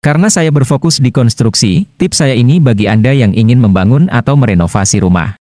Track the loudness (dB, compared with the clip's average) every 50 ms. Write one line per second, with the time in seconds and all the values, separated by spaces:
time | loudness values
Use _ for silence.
0 | -2 -2 0 0 0 0 0 0 0 0 0 0 0 0 -2 -2 -2 -2 -2 0
1 | -2 -2 0 0 0 0 0 0 -2 -2 -2 -2 -2 0 0 -2 -2 -4 _ _
2 | -4 -4 -2 -2 -2 0 0 2 2 2 2 2 2 2 2 0 0 0 0 0
3 | 2 2 2 2 0 0 0 0 0 2 2 2 2 2 2 2 2 0 2 2
4 | 0 0 -2 -4 -2 0 0 0 0 0 0 0 -2 -2 -2 -2 -2 -2 -2 -2
5 | 0 0 0 0 -2 -4 -8 _